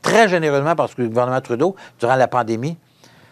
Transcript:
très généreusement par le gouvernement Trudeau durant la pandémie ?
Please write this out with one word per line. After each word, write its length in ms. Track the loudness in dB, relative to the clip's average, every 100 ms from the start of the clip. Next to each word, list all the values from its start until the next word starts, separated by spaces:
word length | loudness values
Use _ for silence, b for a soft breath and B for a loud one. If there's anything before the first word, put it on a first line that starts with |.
très 260 | 0 4 4
généreusement 480 | 2 0 0 0 -2
par 140 | -2 -4
le 100 | -2
gouvernement 320 | -2 0 -2
Trudeau 380 | -4 -2 -2 B B _
durant 160 | 0 2
la 120 | 2
pandémie ? 480 | 0 -2 -4 -4 -8 b b b b b